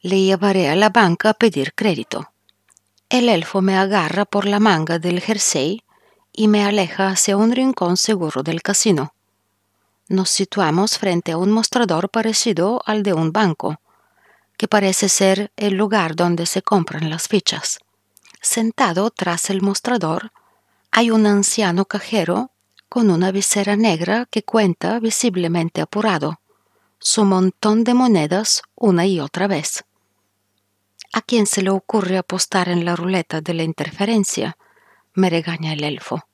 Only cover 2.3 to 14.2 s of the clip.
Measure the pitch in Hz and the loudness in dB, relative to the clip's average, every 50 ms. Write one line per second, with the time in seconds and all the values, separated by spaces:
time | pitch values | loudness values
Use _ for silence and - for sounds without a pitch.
2.3 | _ _ _ _ _ _ _ _ _ _ _ _ _ _ _ _ - 254 240 240 | _ _ _ _ _ _ _ _ _ _ _ _ _ _ _ _ 0 2 4 4
3.3 | 214 165 165 - - 196 190 190 190 190 196 190 208 196 165 156 - 196 202 _ | 2 2 0 -2 -2 0 2 2 2 2 0 2 0 0 0 0 -2 -2 -2 _
4.3 | - 202 196 202 202 208 214 214 185 160 160 156 165 165 160 175 175 175 - - | -2 -2 0 0 2 4 4 4 4 2 0 -2 -2 -2 -2 -2 -2 -2 -2 -4
5.3 | 220 202 - - - 151 131 160 196 226 _ _ _ _ _ _ _ _ _ _ | -2 -2 -2 -2 0 0 -2 -2 -4 -6 _ _ _ _ _ _ _ _ _ _
6.3 | - - 220 214 208 208 202 202 208 208 185 165 - - 196 190 190 - - - | -4 0 2 4 4 4 2 0 0 0 -2 -2 -2 -2 -2 0 0 0 0 2
7.3 | 196 202 220 226 247 262 262 262 254 - 185 175 180 185 - - 220 185 170 156 | 2 2 2 2 2 2 0 0 0 0 0 0 0 0 0 0 0 -2 -2 -4
8.3 | - 127 139 160 160 170 - - 202 - - 226 185 147 143 151 _ _ _ _ | -4 -4 -4 -4 -6 -4 -4 -2 -2 0 2 2 2 2 0 -6 _ _ _ _
9.3 | _ _ _ _ _ _ _ _ _ _ _ _ _ _ _ _ 185 190 190 - | _ _ _ _ _ _ _ _ _ _ _ _ _ _ _ _ -2 -2 0 -2
10.3 | - - 196 - - 208 185 156 156 175 202 214 - - - 196 175 170 - - | -2 -2 -4 -4 -2 -2 0 2 2 2 0 0 -2 -2 -2 -2 -2 -2 -2 -4
11.3 | 160 165 185 202 214 226 208 - - 247 240 180 165 160 180 196 - 226 214 226 | -4 0 0 2 2 2 0 0 0 0 0 2 0 -2 -2 -2 -4 -2 -2 0
12.3 | 214 - - 233 190 165 175 202 233 - - - 214 214 202 202 180 160 165 160 | -2 0 0 0 0 0 0 0 -2 -2 -2 -2 -2 0 0 0 0 0 0 0
13.3 | 160 220 214 175 156 - - - 156 - _ _ _ _ _ _ _ _ | 0 2 2 0 0 -2 -4 -6 -6 -8 _ _ _ _ _ _ _ _